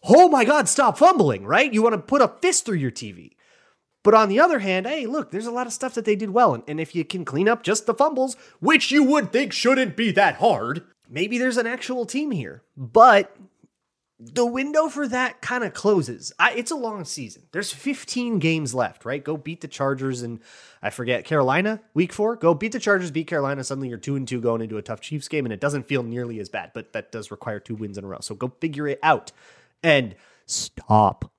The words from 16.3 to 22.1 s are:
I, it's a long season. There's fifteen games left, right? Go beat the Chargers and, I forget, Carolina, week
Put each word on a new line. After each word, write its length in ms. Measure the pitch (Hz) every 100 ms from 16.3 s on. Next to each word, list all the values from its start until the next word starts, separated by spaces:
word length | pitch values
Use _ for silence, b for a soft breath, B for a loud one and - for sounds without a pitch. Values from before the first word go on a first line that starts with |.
| -
I, 140 | -
it's 200 | 233 240
a 40 | 311
long 300 | 233 208 151
season. 380 | - 113 - _
There's 200 | 165 208
fifteen 640 | - 277 285 - 247 240 214
games 380 | 160 160 139 127
left, 280 | 120 -
right? 200 | 117 139
Go 120 | 143 156
beat 260 | 156 170
the 60 | 147
Chargers 540 | - 139 135 135 123
and, 200 | 120 113 B B B B
I 100 | 104
forget, 340 | - 120 120 -
Carolina, 560 | 156 131 147 208 220 _
week 200 | 156 180